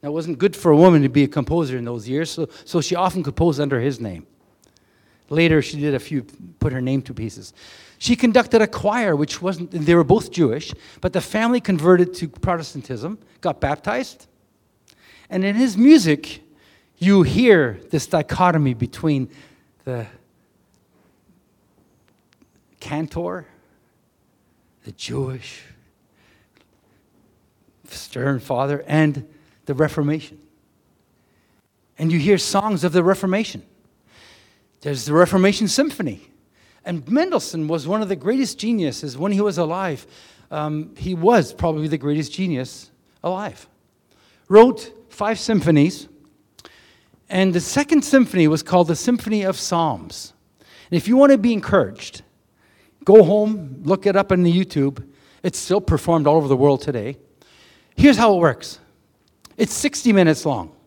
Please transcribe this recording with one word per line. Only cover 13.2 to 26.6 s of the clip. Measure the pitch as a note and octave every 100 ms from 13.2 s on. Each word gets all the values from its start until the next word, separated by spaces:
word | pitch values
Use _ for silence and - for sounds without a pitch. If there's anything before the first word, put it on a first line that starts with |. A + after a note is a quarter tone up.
| _ _
got | F3+ D3+
baptized. | C#3+ D3 - A#3 C4 - _ _ _ _ _ _ _ _ _ - _
And | F#3+
in | F#3+ G#3
his | B3+ F#3+
music, | B3+ D#4 E3+ D3 - - _ _ _ _ _ _
you | F3+ G3+
hear | D3 D3 B3 F#3+ C3 G#2 -
this | D#3 -
dichotomy | E3+ D3 - F3+ E3 C#3
between | A#2+ A#2+ - E3 C#3+ B2+ - - _ _ _
the | - B2 A2 - _ _ _ _ _ _ _ _ _ _ _ _ _ _ _ _ _ _ _ _ _ _ _ _ _ _
cantor, | - D3 D#3 E3 F3 F3+ - _ _ _ _ _ _ _ _ _ _ _ _ _
the | -
Jewish | - - C3+ C3 C3 - - - - _ _ _ _ _ _ _ _